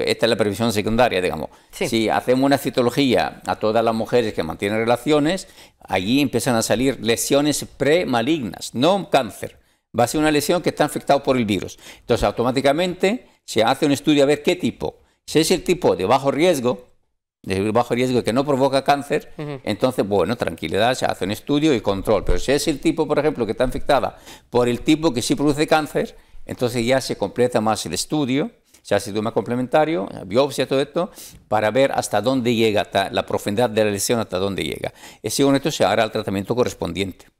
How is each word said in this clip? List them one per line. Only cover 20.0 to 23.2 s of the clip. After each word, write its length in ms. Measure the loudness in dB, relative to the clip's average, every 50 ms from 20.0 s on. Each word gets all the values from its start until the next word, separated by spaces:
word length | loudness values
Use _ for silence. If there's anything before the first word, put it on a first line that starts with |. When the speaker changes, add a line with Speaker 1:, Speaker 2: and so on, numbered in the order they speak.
| -2 2
Speaker 1:
bueno, 280 | 2 2 2 2 0
tranquilidad, 580 | -2 -4 -6 -4 -6 -6 -4 0 0 0 0 0
se 100 | 0 -2
hace 220 | -4 -2 -2 -4
un 60 | -4
estudio 420 | -4 -6 -4 -2 0 2 2 2 2
y 80 | 2
control. 420 | 0 -2 -2 -2 0 0 0 2 2
Pero 140 | 2 0 0
si 140 | 2 0
es 140 | 0 0 0
el 140 | -2 -4 0
tipo, 260 | 0 -2 0 0 -2
por 120 | 0 0
ejemplo, 260 | 0